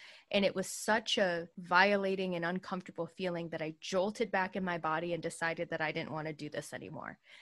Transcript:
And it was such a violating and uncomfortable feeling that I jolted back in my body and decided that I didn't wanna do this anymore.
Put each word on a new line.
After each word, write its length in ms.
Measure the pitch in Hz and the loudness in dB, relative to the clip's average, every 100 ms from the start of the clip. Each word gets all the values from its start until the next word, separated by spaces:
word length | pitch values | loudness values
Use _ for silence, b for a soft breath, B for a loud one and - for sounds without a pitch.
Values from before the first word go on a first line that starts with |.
| B B B | B B B
And 120 | 202 | 2
it 100 | 190 | 4
was 140 | 190 185 | 2 -4
such 500 | - - 220 214 - | -2 2 2 2 2
a 300 | 185 170 170 - | 2 2 -4 -10
violating 800 | 170 175 202 202 196 190 185 175 | 4 8 8 6 2 0 0 0
and 80 | |
uncomfortable 640 | 170 180 - 185 - - 165 | 0 -2 -2 -6 -6 -6 -6
feeling 420 | - 185 170 170 | -4 -2 -2 -4
that 120 | 160 | -4
I 140 | 156 156 | -6 -6
jolted 500 | - 190 196 214 208 | -2 0 2 0 0
back 260 | 196 185 196 | 0 0 -2
in 80 | 185 | -2
my 120 | 170 | 0
body 360 | 160 156 175 | 0 0 0
and 100 | 165 | -2
decided 460 | 165 - 165 165 165 | -4 -2 -2 -2 -2
that 120 | 165 | -2
I 120 | 156 | -2
didn't 180 | 165 - | -2 -4
wanna 220 | 156 156 | -4 -6
do 160 | 151 147 | -6 -8
this 240 | 147 - | -8 -8
anymore. 460 | - 98 156 - - B B | -8 -10 -10 -12 -12 B B